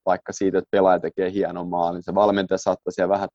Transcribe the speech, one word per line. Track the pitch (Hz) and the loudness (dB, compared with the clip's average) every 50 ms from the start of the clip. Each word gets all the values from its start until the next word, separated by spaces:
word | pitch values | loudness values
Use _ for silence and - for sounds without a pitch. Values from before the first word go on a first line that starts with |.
| _ | _
vaikka | 92 92 - - - 101 | -2 -2 -2 -4 -10 -6
siitä, | - 98 95 92 | -2 -2 0 0
että | 92 - - | 0 -2 0
pelaaja | - 101 95 95 90 87 | 2 4 4 4 4 2
tekee | 87 87 - - 95 90 | 0 -4 -4 -4 -4 -2
hienon | 95 101 92 85 87 87 87 | -2 -2 -2 -2 -4 -8 -8
maalin, | 90 87 87 85 85 87 87 90 | -4 -2 -2 -2 -2 -2 -6 -8
se | - 90 | -2 0
valmentaja | 95 104 104 101 101 95 90 95 | 2 2 4 2 0 0 0 -2
saattaa | 92 - 98 90 - _ 92 | -2 0 -2 -2 -2 _ -6
siellä | - - 92 90 101 | -2 -2 0 0 0
vähän | 98 98 92 | 0 -2 -6